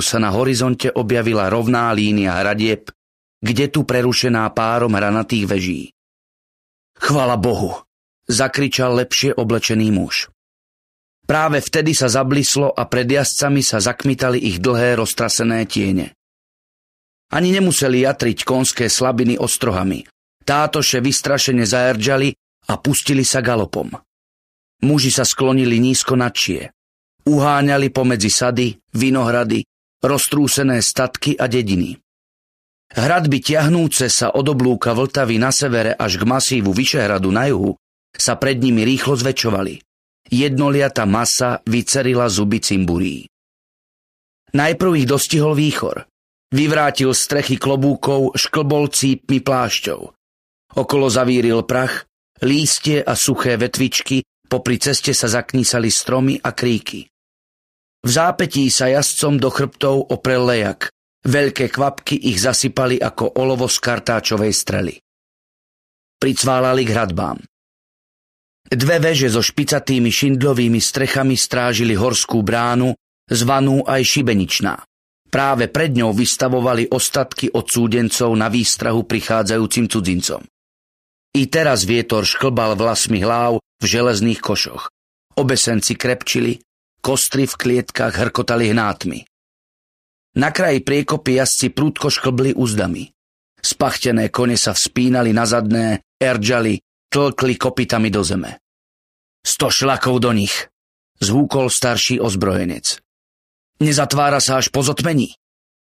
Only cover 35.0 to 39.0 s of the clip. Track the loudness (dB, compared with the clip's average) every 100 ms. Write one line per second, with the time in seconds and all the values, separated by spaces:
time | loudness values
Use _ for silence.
35 | 0 0 0 2 2 0 0 0 0 -2
36 | -2 0 0 0 0 0 0 0 0 0
37 | 0 0 0 0 0 0 -2 -4 _ _
38 | _ -4 -4 0 -2 2 2 4 2 2